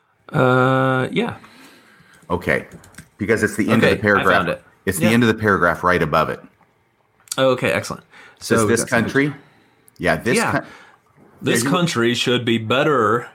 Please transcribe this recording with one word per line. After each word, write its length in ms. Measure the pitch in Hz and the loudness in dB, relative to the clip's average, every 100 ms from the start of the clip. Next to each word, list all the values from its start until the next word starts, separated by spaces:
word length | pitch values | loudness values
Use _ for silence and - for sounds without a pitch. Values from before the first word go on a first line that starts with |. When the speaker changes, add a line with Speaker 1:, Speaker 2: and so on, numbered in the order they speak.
| _ _ - | _ _ -6
Speaker 1:
Uh, 760 | 147 127 127 127 131 131 131 127 | 0 2 2 2 2 0 -2 -2
yeah. 260 | 175 233 - - - - - _ _ _ - - | -4 -4 -8 -16 -20 -20 -20 _ _ _ -18 -8
Speaker 2:
Okay. 360 | 85 - 65 - - - - - - | -6 -2 -4 -6 -18 -20 -20 -18 -8
Because 260 | 101 107 | -2 0
it's 140 | - - | 0 -2
the 120 | 104 | 0
end 120 | 110 | 2
of 60 | 143 | 2
Speaker 1:
Okay, 60 | - | 2
Speaker 2:
the 40 | |
paragraph. 240 | 107 101 92 | 2 2 2
Speaker 1:
I 40 | |
found 180 | 87 87 | 0 0
it. 140 | - - _ - | -6 -10 _ -6
Speaker 2:
It's 120 | 92 | -2
the 80 | 107 | 2
Speaker 1:
Yeah. 60 | |
Speaker 2:
end 100 | 117 | 4
of 60 | 117 | 2
the 60 | |
paragraph 480 | 110 107 95 87 82 | 2 2 2 2 0
right 200 | 87 90 | 0 2
above 260 | 78 80 67 | 2 0 -2
it. 120 | - - _ _ _ _ _ _ _ - - | -4 -14 _ _ _ _ _ _ _ -10 -2
Speaker 1:
Okay, 340 | 135 123 120 | 0 0 0
excellent. 320 | 95 - 65 - - - - | -2 -4 -10 -16 -20 -20 -12
Speaker 2:
Says 220 | - 113 | -2 0
Speaker 1:
So 60 | 107 | 2
Speaker 2:
this 140 | 113 | 0
Speaker 1:
that's 100 | - | 0
Speaker 2:
country, 440 | 120 101 135 143 139 - _ _ _ _ - | 0 0 0 -2 -4 -16 _ _ _ _ -4
yeah, 180 | 87 82 | -2 0
this 200 | 110 190 | 0 0
Speaker 1:
Yeah. 160 | 185 | 0
Speaker 2:
coun-, 140 | - - - - _ _ _ - - | -2 -6 -16 -20 _ _ _ -20 -10
Speaker 1:
This 220 | 135 165 | -4 -2
Speaker 2:
yeah, 80 | 127 | 0
you 60 | - | 0
Speaker 1:
country 380 | - 120 117 | 0 0 0
should 300 | 120 - 123 | 0 0 0
be 140 | 117 113 | 0 -2
better 680 | 110 123 151 139 107 117 - | 0 0 2 2 2 0 -4